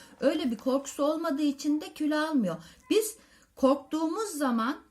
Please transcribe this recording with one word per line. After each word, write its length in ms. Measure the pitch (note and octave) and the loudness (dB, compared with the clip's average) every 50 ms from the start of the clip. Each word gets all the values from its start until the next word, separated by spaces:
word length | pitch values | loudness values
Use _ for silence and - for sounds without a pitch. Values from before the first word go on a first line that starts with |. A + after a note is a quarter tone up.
| - - - - | -20 -20 -6 0
Öyle 300 | - C4+ - D#4 F4 B3+ | 2 2 2 2 0 -2
bir 60 | A3+ | -2
korkusu 480 | - - C4+ B3+ C#4 C#4 - - - C#4+ | -2 -2 0 0 0 0 -4 -4 0 0
olmadığı 380 | C#4+ D#4 D#4+ E4 E4 C#4+ C#4 D#4 | 0 0 0 -2 -2 -2 0 0
için 380 | D4 C#4 - - D4+ D4 D4+ | 0 0 0 0 0 0 0
de 140 | E4 F#4 - | -2 -6 -8
kilo 220 | - D4+ D4 D4+ | -4 -2 0 0
almıyor. 400 | D4+ D4+ D#4 D#4+ C4+ A3 F3+ D#3+ - - - - - - - | 0 0 0 2 2 2 0 -2 -4 -8 -16 -20 -10 -2 0
Biz 260 | - G#4 G#4+ - - - - _ _ _ _ _ _ | 2 2 2 0 -4 -12 -18 _ _ _ _ _ _
korktuğumuz 720 | - - B3+ C#4 C#4 - - - D#4 E4 D#4+ E4 G#4 A4 G4+ | 2 4 4 4 2 -2 -4 -4 -2 -2 -2 -2 -2 -4 -4
zaman 480 | E4+ D4 D4 C4 A#3+ A3+ A3 A#3+ D#4 - - _ | -4 -2 -2 0 0 0 0 -2 -4 -6 -10 _